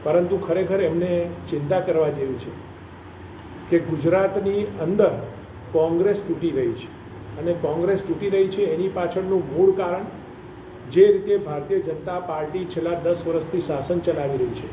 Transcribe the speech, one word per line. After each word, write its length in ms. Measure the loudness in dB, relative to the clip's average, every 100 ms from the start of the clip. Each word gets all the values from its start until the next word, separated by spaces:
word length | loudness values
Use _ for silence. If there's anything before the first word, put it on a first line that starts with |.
પરંતુ 340 | 4 2 4 0
ખરેખર 420 | 0 0 2 2
એમને 300 | 2 2 0 0 -2 -6 -6
ચિંતા 340 | -4 0 0
કરવા 300 | 2 2 2
જેવી 280 | 2 -2 -4
છે 120 | -8 -12 -16 -16 -18 -18 -18 -18 -16 -16 -16 -14 0
કે 100 | 0 2
ગુજરાતની 760 | -2 2 4 2 0 0 0 -2 -4
અંદર 300 | -2 4 4 4 -8 -12 -16 -16 -2
કોંગ્રેસ 500 | 2 4 4 2 2
તૂટી 300 | -2 -2 0
રહી 220 | 0 0
છે 140 | -2 -8 -14 -16 -16 -14 -6
અને 140 | -2 -2
કોંગ્રેસ 400 | 0 0 2 0
તૂટી 260 | 0 -2 2
રહી 180 | 4 2
છે 160 | 2 0
એની 160 | 2 0
પાછળનું 540 | 0 -2 -2 0 0 0
મૂળ 260 | 4 6
કારણ 340 | 6 2 -2 -4 -10 -16 -16 -16 -16 -16 -16 -2
જે 120 | 8 8
રીતે 280 | 8 4 0
ભારતીય 440 | 0 -6 -2 -2
જનતા 400 | -2 -6 -4 -6
પાર્ટી 420 | -4 -4 -4 -4 -4
છેલ્લા 300 | -4 -2 0
દસ 160 | 0 0 2
વર્ષથી 360 | 0 0 -2
શાસન 400 | -2 -2 0 0
ચલાવી 380 | 2 0 0 0
રહી 140 | 0 -2
છે 120 | -8